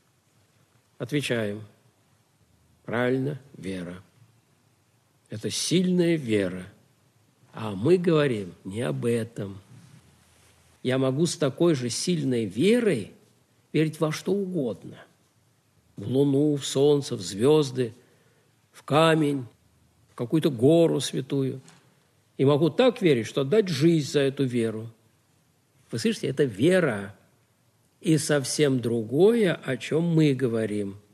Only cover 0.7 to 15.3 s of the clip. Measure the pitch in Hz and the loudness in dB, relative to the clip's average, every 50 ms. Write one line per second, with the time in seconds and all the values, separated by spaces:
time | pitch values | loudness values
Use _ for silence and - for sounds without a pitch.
0.7 | _ _ _ _ _ _ 120 - 147 147 127 - 123 117 110 101 101 110 107 - | _ _ _ _ _ _ -8 -6 -4 -4 -2 -2 -2 -2 -2 -4 -6 -8 -14 -18
1.7 | _ _ _ _ _ _ _ _ _ _ _ _ _ _ _ _ _ _ _ _ | _ _ _ _ _ _ _ _ _ _ _ _ _ _ _ _ _ _ _ _
2.7 | _ _ _ - 104 120 123 123 131 135 131 143 151 131 - - - - 85 95 | _ _ _ -6 -4 -2 0 0 0 -2 -2 -4 -6 -8 -14 -20 -20 -12 -10 -10
3.7 | 95 90 87 87 90 95 - _ _ _ _ _ _ _ _ _ _ _ _ _ | -8 -8 -10 -12 -14 -16 -20 _ _ _ _ _ _ _ _ _ _ _ _ _
4.7 | _ _ _ _ _ _ _ _ _ _ _ _ 120 110 - 104 - - - - | _ _ _ _ _ _ _ _ _ _ _ _ -14 -10 -8 -8 -6 -6 -2 0
5.7 | 156 185 185 185 180 175 170 170 170 160 131 113 107 101 95 90 90 90 90 98 | 0 2 2 2 2 2 2 2 0 -2 -2 0 0 0 0 -2 -4 -8 -12 -16
6.7 | - _ _ _ _ _ _ _ _ _ _ _ _ _ _ _ - 110 110 107 | -20 _ _ _ _ _ _ _ _ _ _ _ _ _ _ _ -14 -10 -8 -8
7.7 | 98 92 113 160 185 185 170 180 160 151 147 135 117 104 95 85 - - - 95 | -6 -2 2 2 2 2 2 2 2 2 2 0 -2 -4 -6 -10 -14 -14 -14 -10
8.7 | 98 113 135 147 143 131 120 117 117 117 110 113 - - 104 98 95 95 - _ | -8 -6 -4 -4 -4 -2 -2 -2 -2 -2 -4 -6 -8 -10 -10 -10 -10 -14 -18 _
9.7 | - - - - - - _ _ _ _ _ _ _ _ _ _ _ _ _ _ | -20 -20 -20 -20 -20 -20 _ _ _ _ _ _ _ _ _ _ _ _ _ _
10.7 | _ _ - 127 127 131 131 131 131 143 175 160 - - 151 135 - - 170 175 | _ _ -4 -2 0 0 0 0 0 0 -2 -2 0 -2 -2 -2 0 0 2 2
11.7 | 156 127 123 117 - - - 185 180 156 139 135 123 117 110 95 90 113 165 202 | 2 0 -2 -6 -6 -4 -4 -2 -2 -2 -2 -2 -2 -2 -2 -4 -2 0 2 2
12.7 | 233 247 226 202 151 110 90 - - _ _ _ _ _ _ _ _ _ _ _ | 2 2 2 0 -2 -2 -4 -10 -16 _ _ _ _ _ _ _ _ _ _ _
13.7 | - 147 156 156 156 - 160 151 151 - - 180 190 202 196 180 180 165 131 113 | -2 0 0 0 0 -2 -2 -2 -2 -4 -4 -2 -2 -2 -2 -4 -4 -4 -4 -4
14.7 | 95 - - 101 - - - _ _ _ _ _ | -6 -8 -12 -18 -18 -18 -20 _ _ _ _ _